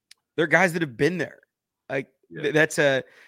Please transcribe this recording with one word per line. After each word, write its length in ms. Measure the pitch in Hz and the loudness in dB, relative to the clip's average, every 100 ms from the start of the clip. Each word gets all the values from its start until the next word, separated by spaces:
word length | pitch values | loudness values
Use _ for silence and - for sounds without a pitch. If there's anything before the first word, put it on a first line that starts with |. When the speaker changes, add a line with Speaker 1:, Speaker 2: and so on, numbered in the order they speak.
| _ - _ | _ -20 _
Speaker 1:
They're 120 | - 165 | -4 0
guys 260 | 165 185 | 2 2
that 100 | 170 | 0
have 140 | 156 110 | -4 0
been 220 | 143 180 | 0 0
there. 220 | 139 - _ _ _ _ - | -6 -10 _ _ _ _ -8
Like, 200 | 139 - _ _ | -8 -8 _ _
Speaker 2:
Yeah. 120 | 160 | -6
Speaker 1:
th-, 120 | 143 | 0
that's 240 | 151 156 - | 2 2 2
a, 240 | 143 135 - _ | 2 0 -4 _